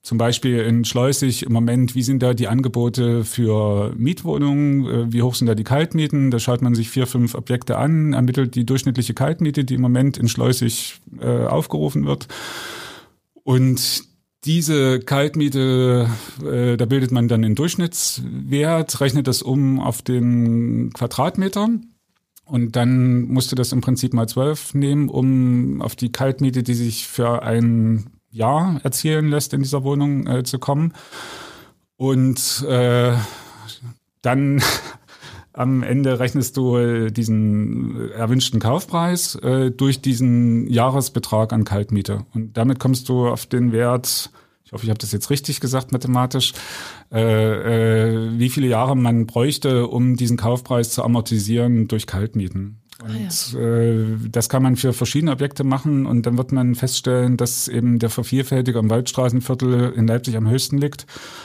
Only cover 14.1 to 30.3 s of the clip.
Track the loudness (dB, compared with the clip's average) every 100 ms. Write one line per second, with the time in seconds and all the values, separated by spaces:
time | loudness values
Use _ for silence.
14.1 | _ _ _ -2 0 2 2 2 2 0
15.1 | 0 0 0 0 2 2 2 4 4 2
16.1 | -2 -8 -12 -6 -2 0 0 2 0 2
17.1 | 2 2 2 2 2 0 -2 -4 -2 -6
18.1 | -6 -8 -8 -4 0 2 0 -2 0 0
19.1 | 2 0 -2 0 0 2 0 -2 -4 -2
20.1 | 0 2 2 2 2 0 -2 -4 -4 -6
21.1 | 0 -2 0 -2 0 0 0 -4 _ _
22.1 | _ _ _ _ -2 0 2 2 4 4
23.1 | 2 2 0 0 -2 0 0 0 0 0
24.1 | 0 0 0 -2 -2 -4 -2 2 2 0
25.1 | 2 2 4 4 2 0 -2 -6 -4 -6
26.1 | -2 -2 0 0 0 -2 -2 -2 -4 -8
27.1 | -2 0 0 0 2 2 2 2 0 -4
28.1 | -18 _ -2 0 2 0 0 -2 -2 0
29.1 | 0 2 0 -2 -2 -2 -2 0 0 0
30.1 | 0 0